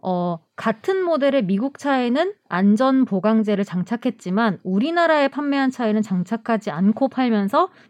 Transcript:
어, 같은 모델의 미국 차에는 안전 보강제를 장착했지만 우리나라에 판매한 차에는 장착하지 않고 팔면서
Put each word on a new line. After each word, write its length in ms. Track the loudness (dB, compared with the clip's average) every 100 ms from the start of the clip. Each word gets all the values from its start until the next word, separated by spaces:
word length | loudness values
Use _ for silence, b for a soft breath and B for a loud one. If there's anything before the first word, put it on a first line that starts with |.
어, 360 | -4 -2 -2 -6 _ -6
같은 460 | -6 -4 -2 -2
모델의 420 | 0 0 2 0
미국 340 | 0 -2 -2 -6
차에는 540 | -2 0 0 0 -2 -4 -6
안전 560 | 2 2 4 4 2
보강제를 600 | 2 0 2 2 2 -2
장착했지만 960 | -2 -4 -4 -4 -4 -6 -4 0 0 -2
우리나라에 680 | -2 -2 0 0 2 2 0
판매한 420 | -2 -2 0 -2
차에는 300 | -2 -2 0
장착하지 680 | -2 -4 -2 -6 -2 -4 -4
않고 380 | 0 0 2 -2
팔면서 600 | 0 0 0 0 0 0 b